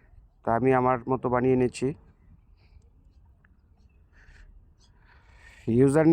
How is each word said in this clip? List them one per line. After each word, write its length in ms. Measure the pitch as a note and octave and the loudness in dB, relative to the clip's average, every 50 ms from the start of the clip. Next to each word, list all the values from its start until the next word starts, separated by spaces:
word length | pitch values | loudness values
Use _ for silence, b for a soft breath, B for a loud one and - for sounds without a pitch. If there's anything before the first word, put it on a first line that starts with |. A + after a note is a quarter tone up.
| b b b b - _ _ _ - | b b b b -20 _ _ _ -6
তো 40 | A2+ A2+ | -4 -4
আমি 120 | A#2 A#2 C3 C3 B2+ | -2 0 0 0 2
আমার 180 | B2 B2+ B2+ A#2+ A2+ A#2+ | 0 0 -2 -2 -4 -6
মতো 140 | C3 - - B2+ B2 | -6 -4 -4 -4 -4
বানিয়ে 220 | B2 C3 C3 C3 B2+ | -2 0 0 0 0
নিচ্ছি। 260 | B2+ A#2 - - A#2+ C3 D#3+ - - - _ _ _ - - - _ _ - _ _ _ - - _ _ _ _ _ - _ _ _ _ _ _ _ _ _ _ _ _ _ _ _ _ _ _ _ _ b b b b b b b b - - _ _ _ _ _ _ _ b b b b b b b b b b b b b b b A2+ A#2+ | -2 -4 -4 -6 -8 -8 -8 -10 -20 -20 _ _ _ -20 -20 -20 _ _ -20 _ _ _ -20 -20 _ _ _ _ _ -20 _ _ _ _ _ _ _ _ _ _ _ _ _ _ _ _ _ _ _ _ b b b b b b b b -20 -20 _ _ _ _ _ _ _ b b b b b b b b b b b b b b b 2 2
ইউজার 260 | C3+ C#3 C3+ D#3+ D#3 D#3+ | 2 2 2 2 4 4